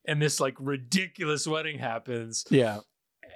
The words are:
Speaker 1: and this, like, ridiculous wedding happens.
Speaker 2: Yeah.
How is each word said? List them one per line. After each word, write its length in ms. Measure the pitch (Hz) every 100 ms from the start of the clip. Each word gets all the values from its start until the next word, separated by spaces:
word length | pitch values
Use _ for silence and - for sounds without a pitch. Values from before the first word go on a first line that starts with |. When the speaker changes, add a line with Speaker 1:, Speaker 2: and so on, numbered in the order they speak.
| -
Speaker 1:
and 140 | 151
this, 200 | 151 -
like, 160 | 135 135
ridiculous 840 | 139 139 120 185 190 - 156 147 160
wedding 320 | 156 156 143
happens. 680 | 131 117 - 120 113 113 -
Speaker 2:
Yeah. 300 | 143 117 104 - _ _ _ -